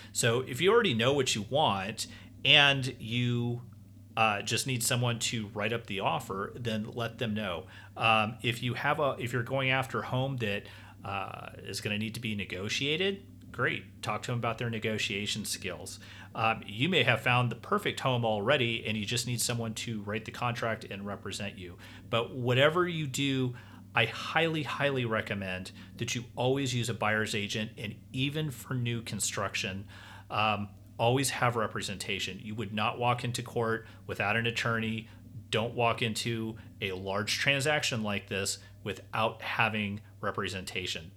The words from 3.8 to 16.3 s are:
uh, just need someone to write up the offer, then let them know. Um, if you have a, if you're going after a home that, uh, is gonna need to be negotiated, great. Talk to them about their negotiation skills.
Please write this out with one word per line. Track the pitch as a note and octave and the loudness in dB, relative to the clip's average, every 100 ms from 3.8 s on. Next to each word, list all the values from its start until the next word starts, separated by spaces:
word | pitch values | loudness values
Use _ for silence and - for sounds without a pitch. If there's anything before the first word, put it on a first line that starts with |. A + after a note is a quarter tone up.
| - - - - | -20 -20 -6 2
uh, | A2 G2+ | 2 2
just | G#2 A2+ C3+ | 0 -2 0
need | B2 | 0
someone | - B2 A#2+ A#2 | 2 2 2 0
to | - A#2 G2+ | -2 -2 -4
write | G2+ G#2 | -2 -2
up | A#2 - | -2 -4
the | F#2+ | -2
offer, | B2 D#3+ - F#2+ G#2 - | 0 0 -2 -4 -4 -4
then | A#2 A2 G#2+ | -2 -2 -4
let | A#2+ A#2 - | -4 -4 -2
them | A#2 | -2
know. | G#2+ G2+ E2 - - - - | -2 -2 -4 -8 -16 -14 0
Um, | A2+ A2 G#2+ A#2+ | 6 6 4 0
if | B2+ A2 | -2 0
you | B2 | -2
have | A#2 C#3+ D3+ | 0 0 2
a, | C#3 - | 2 0
if | B2+ | -2
you're | B2 | -2
going | A#2+ C3+ C3 | 0 0 2
after | C3 B2+ A2+ | 2 0 -2
a | - | 0
home | B2+ C3+ C3 | 0 0 0
that, | G#2 G2+ - - - - | -2 -2 -6 -16 -18 -12
uh, | G2+ G2 G2 - - - | -6 -4 -4 -8 -12 -12
is | - G#2 | -8 -6
gonna | A2 G#2 | -2 -2
need | A2 | -2
to | A2+ | -4
be | A#2 | -4
negotiated, | G#2 F#2 F#2 G#2 - C#3 D#3+ G3 G3 - - - | -2 -4 -4 -2 0 0 2 0 -2 -10 -18 -12
great. | - D3 D3 - - | -2 0 0 -8 -8
Talk | A#2 G#2+ | -4 -4
to | - | -2
them | A#2+ | -2
about | A#2 A2+ | 0 -2
their | A#2+ | -2
negotiation | A2+ A2 G#2+ - G2+ G#2 A2 | -2 -2 0 -2 -2 -2 -4
skills. | G2 - F#2 E2+ F2 - - - - | -4 -6 -6 -8 -10 -12 -16 -16 -10